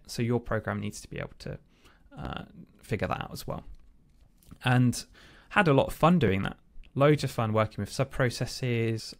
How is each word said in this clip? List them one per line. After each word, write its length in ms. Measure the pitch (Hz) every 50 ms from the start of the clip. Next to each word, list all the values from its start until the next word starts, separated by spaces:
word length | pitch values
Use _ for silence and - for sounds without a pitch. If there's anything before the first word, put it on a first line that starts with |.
| -
so 160 | - - -
your 200 | 120 117 120 117
program 400 | - - 113 107 - 101 104 104
needs 180 | 104 104 - -
to 100 | - -
be 80 | -
able 140 | 87 87 - - -
to, 180 | - - - - _ _ _ _ - - _ _ _ - -
uh, 260 | 160 - - - - - - - - - - _ - -
figure 240 | - 117 - -
that 140 | - - -
out 100 | - -
as 160 | - - -
well." 160 | - - - - - - - - - - _ _ _ _ _ - _ _ _ _ - - - -
And 360 | 127 123 123 123 120 117 - - - - - - - - - - -
had 180 | - - - 151
a 40 | 139
lot 140 | 131 -
of 60 | - -
fun 260 | - 151 165 180 165
doing 240 | 117 95 95 98 98
that. 140 | - - - _ _ - - - - -
Loads 300 | 131 139 151 151 143 139
of 80 | 120
fun 220 | - - 113 107 107
working 280 | 110 107 - - -
with 80 | 101 -
sub-processes, 1300 | - - 131 - - - 131 120 - - 127 - - - 131 123 120 117 117 113 113 110 - - -